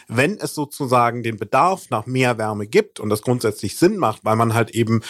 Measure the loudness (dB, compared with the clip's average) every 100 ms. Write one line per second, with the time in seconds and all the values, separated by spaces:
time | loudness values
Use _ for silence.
0 | -4 0 0 0 -6 -6 -8 -6 0 2
1 | 2 0 -6 -6 0 2 2 0 -4 -6
2 | -2 0 2 0 -2 -4 0 0 0 -4
3 | -2 -2 0 0 0 -2 -6 2 2 2
4 | -2 0 0 2 2 2 0 0 0 0
5 | -2